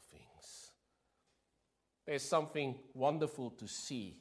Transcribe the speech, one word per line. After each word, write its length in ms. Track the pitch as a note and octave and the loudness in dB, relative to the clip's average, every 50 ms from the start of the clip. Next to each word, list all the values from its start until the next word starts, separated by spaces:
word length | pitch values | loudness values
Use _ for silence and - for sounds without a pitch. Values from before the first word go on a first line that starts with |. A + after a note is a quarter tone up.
| - - | -20 -20
things." 600 | - - - - - - - - - - - - - _ _ _ _ _ _ _ _ _ _ _ _ _ _ _ _ _ _ _ _ _ _ _ _ _ _ | -20 -20 -20 -20 -20 -20 -18 -16 -16 -16 -16 -18 -20 _ _ _ _ _ _ _ _ _ _ _ _ _ _ _ _ _ _ _ _ _ _ _ _ _ _
There's 180 | - D3+ C#3 - | -2 0 0 2
something 580 | - F3+ D#3+ D3+ D3+ - D3+ C#3+ C3+ B2+ C#3 - - - | 4 4 4 4 4 0 0 0 0 0 -4 -8 -12 -2
wonderful 580 | C3 B2+ C#3+ D3+ D#3+ D#3 D3 - - B2+ A#2+ | 4 4 4 6 6 2 0 0 -2 -4 -4
to 160 | - - A2+ G2+ | -4 -6 -8 -8
see 500 | - - - - C#3+ B2 G#2 F#2 F2 - | -6 -6 -6 -4 -4 -4 -4 -6 -8 -14